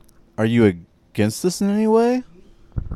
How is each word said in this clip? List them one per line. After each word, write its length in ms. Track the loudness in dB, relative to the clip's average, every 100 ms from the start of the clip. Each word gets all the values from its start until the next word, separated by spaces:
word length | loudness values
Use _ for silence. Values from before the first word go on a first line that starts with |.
| -20 _ _ -4
Are 80 | 0
you 200 | 4 4
against 760 | 2 -12 _ _ -2 -2 0
this 200 | -4 -2
in 80 | -4
any 160 | -2 2
way? 360 | 2 2 -2 -6 -20 -20 -20 -12 -10 -10